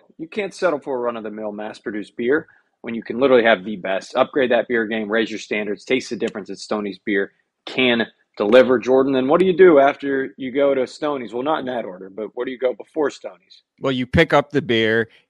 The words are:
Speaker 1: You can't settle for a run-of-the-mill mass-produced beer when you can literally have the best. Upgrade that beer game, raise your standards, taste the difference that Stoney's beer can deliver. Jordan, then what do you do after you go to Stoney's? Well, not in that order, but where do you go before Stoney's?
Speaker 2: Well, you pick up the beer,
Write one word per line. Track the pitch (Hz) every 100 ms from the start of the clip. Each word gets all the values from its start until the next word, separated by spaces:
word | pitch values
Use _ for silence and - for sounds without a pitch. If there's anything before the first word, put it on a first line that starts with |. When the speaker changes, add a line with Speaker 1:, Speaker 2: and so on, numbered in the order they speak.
| _ -
Speaker 1:
You | 160
can't | 220 196
settle | - 180 147
for | 147 127
a |
run-of-the-mill | 120 117 107 107 107
mass-produced | 104 107 104 123 104 92 -
beer | 120 151 - _ _ _
when | 120 117
you |
can | - 117
literally | 135 127
have | 113 107
the | 101 98
best. | 92 95 - 123
Upgrade | 127 147 123
that | 117 107
beer | 117 110
game, | 113 104
raise | 113 107
your | 104
standards, | - 107 104 98 -
taste | 131 -
the | 110
difference | 113 107 95
that | 95
Stoney's | - 107 104 92
beer | - 98 98 _ _ _ -
can | - 127 117 110 _ _ -
deliver. | 104 127 123 123
Jordan, | 110 131 135
then | 131 131
what | 170
do | 190
you | 170
do | 185 147
after | 139 143 139 135 131 -
you | 131
go | 135 139
to | 135 120
Stoney's? | - 151 139 110
Well, | 120
not | 139 151
in | 127
that | 123 107
order, | 92 95
but | 98 104
where | 123 131
do |
you | 120
go | 123
before | 107 - 156 135
Stoney's? | - 107 90 _ - _ _
Speaker 2:
Well, | 139
you | 127 123
pick | 170 160
up | 147 143
the | 143
beer, | 104 113 110 113 110 _